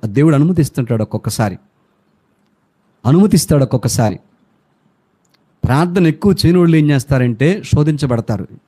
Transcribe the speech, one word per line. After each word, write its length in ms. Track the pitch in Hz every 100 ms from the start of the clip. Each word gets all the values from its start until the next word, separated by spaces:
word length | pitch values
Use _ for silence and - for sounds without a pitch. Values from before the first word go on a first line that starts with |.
అది 80 | 107
దేవుడు 220 | 107 156
అనుమతిస్తుంటాడు 680 | 139 165 165 143 - 120 113
ఒక్కొక్కసారి, 560 | 104 104 - - 107 92 _ _ _ _ _ _ _ _ _ _ _ _ _ _ 117
అనుమతిస్తాడు 560 | 165 208 175 - 147
ఒక్కొక్కసారి. 560 | 127 131 117 104 110 87 _ _ _ _ _ _ _ _ _ _ _ _ _ _
ప్రార్థన 420 | - 135 175 180 165
ఎక్కువ 280 | 151 202 185 160
చేయని 120 | 180
వాళ్ళు 180 | 170 160
ఏం 140 | 151
చేస్తారంటే, 720 | 139 - 135 123 110 143 208
శోధించబడతారు. 840 | - 151 151 151 139 117 - 123 - -